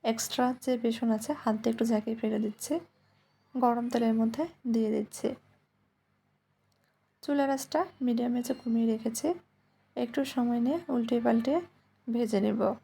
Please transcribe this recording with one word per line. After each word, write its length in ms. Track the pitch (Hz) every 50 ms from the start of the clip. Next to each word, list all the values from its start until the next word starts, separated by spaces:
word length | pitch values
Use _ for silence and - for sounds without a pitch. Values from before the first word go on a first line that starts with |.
| _
এক্সট্রা 420 | 233 226 226 - - - - 254 247 254 247
যে 120 | - - 254 240 233
বেসন 260 | 233 226 233 - 233 220 214
আছে 140 | 226 - 294 294
হাত 140 | - 233 214 214
দিয়ে 100 | 220 233 226
একটু 100 | 226 233
ঝাঁকিয়ে 320 | 226 233 214 214 - 226 226
ফেলে 180 | - 220 214 214 220
দিচ্ছি। 280 | 208 208 - - - 294 339 339 - _ _ _ _ _ _ _ _ _ _ _ _ _
গরম 300 | 254 247 240 240 240 240 240
তেলের 260 | 247 240 233 226 220 220
মধ্যে 240 | 226 226 226 262 311 339 - _ _ 254 226
দিয়ে 160 | 226 220 214 214
দিচ্ছি। 320 | 220 214 - - - - - 262 - _ _ _ _ _ _ _ _ _ _ _ _ _ _ _ _ _ _ _ _ _ _ _ _ _ _ _ _ _ _ _ _ _ _ _ _ -
চুলার 260 | - 285 285 277 269 277
আঁচটা 240 | 269 269 - - 302 370 370 - - 262
মিডিয়াম 280 | 247 240 233 240 247 240 247
আঁচে 140 | 240 240 262 -
কমিয়ে 280 | - 240 226 233 226 226 220
রেখেছি। 340 | 220 226 226 233 - - 302 359 349 - _ _ _ _ _ _ _ _ _ _
একটু 240 | - 247 233 240 - 277 262 -
সময় 280 | 254 240 240 240 240 233
নিয়ে 140 | 247 285 339 339 - 269
উল্টে 240 | 247 233 233 247 240 233
পাল্টে 300 | 240 233 233 226 254 277 339 349 - _ _ _ _ _ _ _ -
ভেজে 320 | 226 233 240 226 220 196 196
নেব। 160 | 208 208 226 - 202 233 -